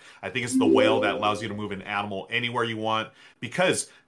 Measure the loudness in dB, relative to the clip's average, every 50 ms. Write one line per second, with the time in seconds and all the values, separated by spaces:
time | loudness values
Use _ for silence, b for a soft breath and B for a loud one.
0 | B B B B -10 -6 -4 -4 -4 0 2 4 4 6 6 6 6 6 4 4
1 | 2 0 0 0 0 0 0 -2 -4 -6 -6 -6 -6 -6 -8 -8 -8 -6 -4 -4
2 | -4 -4 -6 -8 -6 -4 -4 -4 -2 -2 -2 -2 -2 -2 -4 -4 -2 -2 -2 -2
3 | -2 -6 B B B B B _ -12 -6 -2 0 2 2 2 0 -4 B B B
4 | B